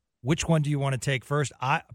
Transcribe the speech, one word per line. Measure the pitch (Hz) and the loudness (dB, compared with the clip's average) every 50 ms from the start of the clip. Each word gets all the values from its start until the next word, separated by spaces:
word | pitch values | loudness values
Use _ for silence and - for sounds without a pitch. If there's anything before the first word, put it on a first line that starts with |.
| _ _ _ _ - | _ _ _ _ -2
which | 120 165 - - - | -2 -2 0 2 2
one | 165 156 147 | 2 2 2
do | 143 | 2
you | 147 139 | 0 0
want | 139 139 135 | 0 0 -2
to | 123 | -2
take | - - 135 127 - | -2 -2 -2 -2 -2
first? | - 143 147 147 - - - | -2 0 0 0 -2 -4 -4
I | - 127 147 160 - - - | -2 0 0 0 -2 -6 -4